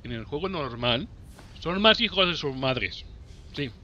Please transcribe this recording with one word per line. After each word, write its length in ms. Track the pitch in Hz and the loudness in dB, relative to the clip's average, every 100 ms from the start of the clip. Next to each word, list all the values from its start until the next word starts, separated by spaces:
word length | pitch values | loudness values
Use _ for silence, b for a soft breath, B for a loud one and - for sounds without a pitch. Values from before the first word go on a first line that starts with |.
en 80 | 123 | -8
el 140 | 117 98 | -8 -6
juego 240 | 147 190 | -4 -4
normal 600 | 180 135 117 120 120 208 - - - - - | -2 -4 0 4 4 0 -10 -18 -18 -18 -8
son 220 | 156 185 | -2 4
más 180 | 220 214 | 6 6
hijos 280 | 220 180 180 | 4 4 2
de 80 | 160 | 2
sus 200 | 151 131 | -2 0
madres. 500 | 131 123 95 - - - - - - | 0 0 -2 -6 -14 -16 -18 -18 -12
Sí. 180 | - 139 - | -6 -6 -8